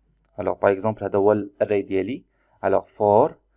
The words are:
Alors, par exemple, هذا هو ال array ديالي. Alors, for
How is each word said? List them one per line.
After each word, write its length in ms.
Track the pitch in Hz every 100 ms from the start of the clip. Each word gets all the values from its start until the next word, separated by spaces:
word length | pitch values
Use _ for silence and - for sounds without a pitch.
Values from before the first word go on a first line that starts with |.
| _ _ _ -
Alors, 220 | 95 87
par 100 | 101
exemple, 320 | 98 104 110
هذا 160 | 101 101
هو 140 | 101
ال 180 | 107 101 -
array 220 | 104 104
ديالي. 420 | 101 95 95 156 _ _ _ _
Alors, 260 | 98 95 -
for 460 | - 104 104 151 - _